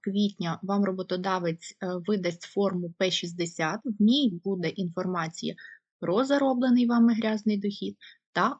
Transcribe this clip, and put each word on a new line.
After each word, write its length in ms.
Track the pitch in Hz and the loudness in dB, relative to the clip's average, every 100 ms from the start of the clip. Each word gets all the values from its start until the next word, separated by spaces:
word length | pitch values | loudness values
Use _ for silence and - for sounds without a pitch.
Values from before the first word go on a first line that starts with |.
квітня, 580 | - 196 202 - 170 - | -4 0 0 -2 -6 -4
вам 220 | 190 202 | -2 0
роботодавець, 960 | 196 185 180 185 190 185 175 165 - - | 0 -2 -4 -4 -2 -2 -2 -4 -10 -8
е, 40 | 185 180 170 | -6 -4 -2
видасть 340 | 214 175 170 | -2 -2 -6
форму 500 | - - 196 180 175 - | -6 -2 0 0 -4 -2
П 140 | 190 | -2
шістдесят, 680 | - 175 175 170 - 156 208 277 | -2 -4 -4 -6 -2 -4 -2 -4
в 180 | 208 | 2
ній 380 | 214 277 262 170 | 4 4 2 0
буде 260 | 196 190 160 | -4 -2 -2
інформація 880 | - 180 170 185 180 165 - 156 170 - - _ _ | -4 -4 -4 -4 -2 -4 -6 -8 -8 -14 -20 _ _
про 260 | 160 190 269 | -2 0 2
зароблений 640 | 285 269 247 254 247 240 | 2 2 2 4 4 4
вами 260 | 240 233 | 6 4
грязний 440 | 220 220 214 214 208 | 4 0 0 0 0
дохід 400 | 202 202 196 202 - - _ | -2 -4 -8 -10 -18 -20 _
та 260 | - 208 285 | -2 0 -2